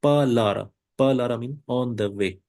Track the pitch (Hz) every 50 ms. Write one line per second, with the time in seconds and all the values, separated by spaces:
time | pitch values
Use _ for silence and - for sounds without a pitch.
0 | - 147 147 147 143 131 120 117 113 104 98 101 104 104 _ _ _ _ _ _
1 | 135 135 135 127 123 123 120 113 117 123 139 147 _ - 127 123 127 123 117 107
2 | 107 101 98 101 101 95 92 - _